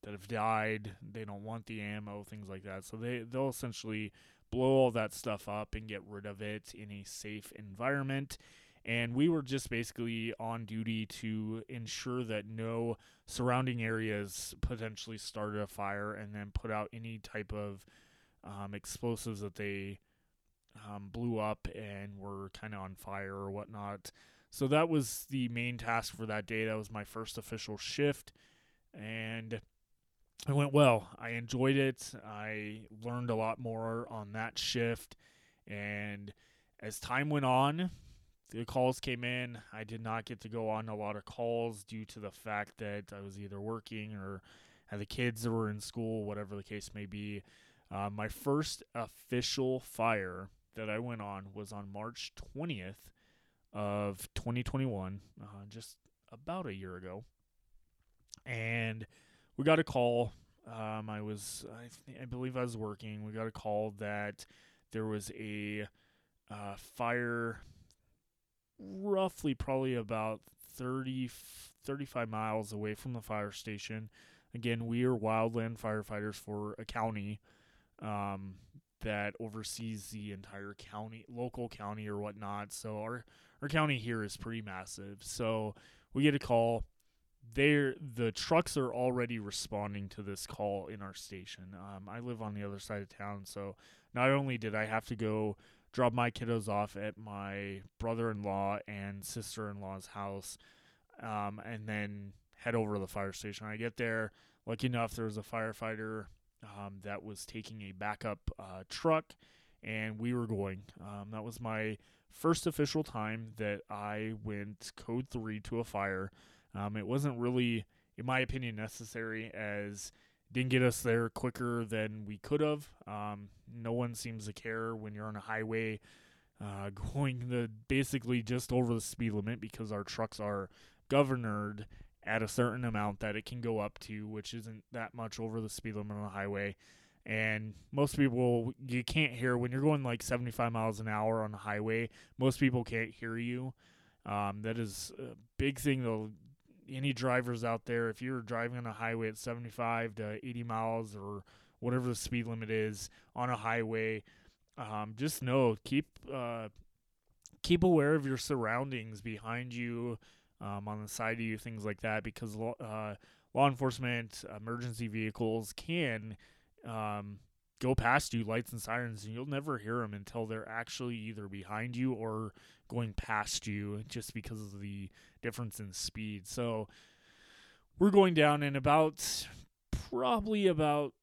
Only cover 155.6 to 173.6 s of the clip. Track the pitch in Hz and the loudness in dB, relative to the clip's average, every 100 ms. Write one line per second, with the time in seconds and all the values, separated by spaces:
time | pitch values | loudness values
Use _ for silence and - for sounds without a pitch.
155.6 | 127 107 - 135 151 - - 135 120 117 | 6 6 2 0 0 -10 -8 -4 -2 -4
156.6 | 110 - - _ _ _ _ _ - - | -6 -12 -20 _ _ _ _ _ -20 -12
157.6 | - 170 185 165 143 156 139 131 - 139 | 4 6 8 8 8 6 4 0 0 2
158.6 | 110 117 139 127 110 107 110 107 107 117 | 2 2 0 -4 -6 -8 -6 -6 -4 -4
159.6 | 123 120 120 117 120 113 - - _ _ | -4 -4 -4 -2 -2 -4 -10 -20 _ _
160.6 | 101 101 104 107 104 - 113 117 113 110 | -6 -6 -4 -6 -6 -2 0 0 0 -2
161.6 | 120 113 104 101 113 107 107 - 113 107 | -4 -4 -4 -2 0 0 0 -6 -6 -4
162.6 | 113 117 113 107 107 101 - - _ - | -4 -4 -6 -6 -6 -8 -14 -20 _ 6
163.6 | 143 131 135 113 127 120 113 - - 104 | 6 6 2 2 0 0 -2 -10 -12 -10
164.6 | 110 120 123 110 117 107 110 107 113 110 | -6 -4 -4 -2 -2 0 -2 2 2 2
165.6 | 107 - - 170 147 110 107 104 - _ | -2 -8 -2 0 2 0 -4 -12 -16 _
166.6 | _ _ - 110 107 104 101 101 - _ | _ _ -6 -2 0 -2 -4 -10 -16 _
167.6 | _ _ 127 131 117 139 - 117 107 113 | _ _ 4 6 8 8 6 0 2 0
168.6 | 120 117 107 117 123 107 104 113 139 139 | -2 -6 -4 -2 -2 -6 -8 -6 -2 -2
169.6 | 147 127 104 117 113 104 98 120 110 110 | 0 -2 0 0 0 -4 -6 -4 -2 -4
170.6 | - 113 117 - 123 117 107 107 101 98 | -4 -6 -6 -4 -4 -4 -6 -6 -8 -8
171.6 | 92 107 120 120 131 117 110 110 110 - | -6 -4 -2 2 2 2 0 -2 -2 -6
172.6 | - - - 120 117 101 - 107 107 - | -20 -20 -6 -2 0 -2 2 2 2 -2